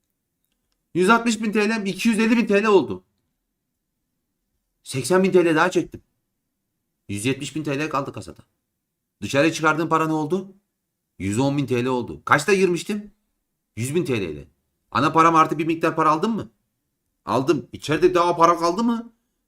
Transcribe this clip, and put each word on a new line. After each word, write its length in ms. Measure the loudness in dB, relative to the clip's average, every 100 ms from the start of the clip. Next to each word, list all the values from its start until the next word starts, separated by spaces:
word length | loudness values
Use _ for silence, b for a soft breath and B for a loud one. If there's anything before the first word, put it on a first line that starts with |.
| _ _ _ _ _ _ _ _ _
Yüz 160 | 0 2
altmış 320 | 4 2 -2
bin 100 | -2
T 160 | 0 0
L'm 180 | 0 -4
iki 220 | -2 0
yüz 100 | 2
elli 180 | 2 2
bin 100 | 2
T 160 | 2
L 40 | 4
oldu. 380 | 4 2 -8 _ _ _ _ _ _ _ _ _ _ _ _ _ _ _ _ _ _
Seksen 400 | -10 -8 0 2
bin 100 | 4
T 120 | 4
L 120 | 4 2
daha 140 | 2
çektim. 320 | 0 -4 -10 _ _ _ _ _ _ _ _ _ _ -12
Yüz 180 | -6 -4
yetmiş 300 | -4 -6 -8
bin 80 |
T 140 | -6 -4
L 120 | -4
kaldı 220 | -4 -6
kasada. 300 | -10 -14 -18 _ _ _ _ _ _ _ -12
Dışarıya 320 | -4 0 0
çıkardığım 360 | 0 0 0 0
para 180 | 0 0
ne 60 |
oldu? 420 | -2 -2 -4 -6 -18 _ _ _ _ _ -8
Yüz 200 | -4 -2
on 200 | -2 -2
bin 80 | -2
T 180 | -2
L 20 | -2
oldu. 360 | -4 -6 -8
Kaçta 300 | 0 0 2
girmiştim? 560 | 2 2 0 -4 -8 -8 _ _ _ _ _ _ -10
Yüz 180 | -4
bin 100 | -4
T 160 | -2 -4
L 20 |
ile. 260 | -4 -10 -16 _ _ _ _
Ana 220 | -2 0
param 220 | 4 4
artı 240 | 4 2 0
bir 80 | -4
miktar 300 | -2 -2 0
para 140 | 0
aldım 240 | 2 -2
mı? 160 | -4 -8 _ _ _ _ _ _ _
Aldım. 440 | -4 -2 0 -2 -2
İçeride 420 | -12 -4 2 2
daha 220 | 4 2 4
para 220 | 4 4
kaldı 260 | 0 0
mı? 280 | -2 -2 -6 _ _ _